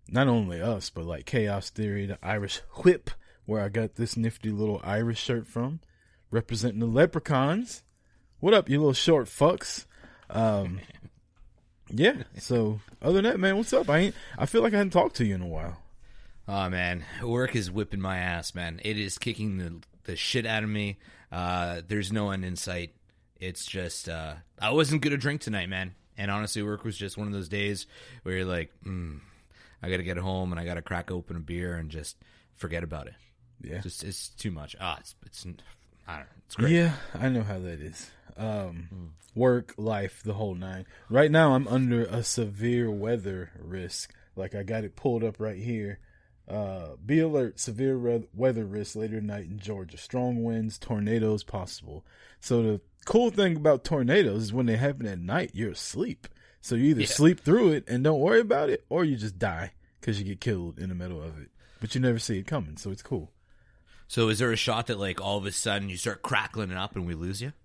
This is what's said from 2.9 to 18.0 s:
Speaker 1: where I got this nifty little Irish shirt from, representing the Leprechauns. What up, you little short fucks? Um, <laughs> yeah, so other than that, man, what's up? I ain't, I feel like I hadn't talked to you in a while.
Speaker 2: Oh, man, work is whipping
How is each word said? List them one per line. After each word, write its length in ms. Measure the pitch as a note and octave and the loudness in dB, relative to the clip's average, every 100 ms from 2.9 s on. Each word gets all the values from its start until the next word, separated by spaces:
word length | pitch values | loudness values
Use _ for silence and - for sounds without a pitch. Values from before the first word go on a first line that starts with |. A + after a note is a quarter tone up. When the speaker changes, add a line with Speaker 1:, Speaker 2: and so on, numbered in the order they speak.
| F3+ - - - _ - | 4 0 -8 -10 _ -6
Speaker 1:
where 160 | G#2+ | -4
I 80 | G2+ | -2
got 260 | A2 A2 - | -2 -4 -2
this 200 | A#2 - | -4 0
nifty 340 | A2+ - A2 | -2 -2 -4
little 280 | G#2 G#2+ G2+ | 0 0 -2
Irish 360 | - G#2 A#2 A2 | -2 0 0 -2
shirt 260 | - A#2+ - | -2 -2 -4
from, 320 | A#2 B2+ D#3+ _ _ _ _ - | -4 -4 -6 _ _ _ _ -4
representing 480 | A#2 A2 A2+ A#2+ G#2 | -2 -2 -2 -2 0
the 60 | A#2 | 2
Leprechauns. 1000 | A#2 F3 E3 - C#3 C#3 F#3+ A#3+ - _ _ _ _ _ - | 6 6 4 0 2 2 0 -4 -10 _ _ _ _ _ -2
What 140 | F3 | 6
up, 160 | G#3+ - | 6 6
you 80 | C#3 | 4
little 140 | D3+ | 4
short 320 | B2 - D#3 A#2 | 4 6 4 4
fucks? 580 | - D3 F#3 - - - - - - - | 4 4 4 -4 -10 -12 -20 -20 -20 -6
Um, 500 | G2+ A2 G#2 F#2 F#2 - - - _ _ | 0 2 2 0 -6 -10 -18 -20 _ _
<laughs> 560 | _ - _ _ _ - | _ -20 _ _ _ -6
yeah, 340 | A2 F#3+ C#4 - - | 4 4 4 -4 -10
so 420 | - A#2+ G#2+ G#2+ - - | 0 2 2 -2 -8 -4
other 120 | - F#3+ | 2 4
than 20 | |
that, 160 | G#3+ G3+ | 4 2
man, 180 | F#3+ G3 | 2 2
what's 160 | A3+ | 2
up? 160 | B3+ F3+ | 2 4
I 80 | D3+ | 4
ain't, 160 | F#3+ - - - | 4 0 -10 -4
I 80 | C#3 | 0
feel 160 | A3+ | 4
like 120 | A#3 | 4
I 40 | G3+ | 4
hadn't 140 | G3 | 4
talked 220 | F3+ - - | 4 4 2
to 80 | G#3 | 0
you 100 | F#3+ | 0
in 60 | |
a 60 | F2+ | -2
while. 340 | D#2+ E2 E2+ - - - - - - - | -4 -6 -8 -14 -20 -20 -20 -20 -16 -6
Speaker 2:
Oh, 220 | G2 F#2 | -2 0
man, 340 | F2+ F2+ F2 D2 - | 0 0 -2 -6 -8
work 320 | A#2 A#2+ B2+ B2 | -2 0 0 0
is 160 | F2+ | -2
whipping 300 | F#2+ G#2 G2+ | -2 -4 -2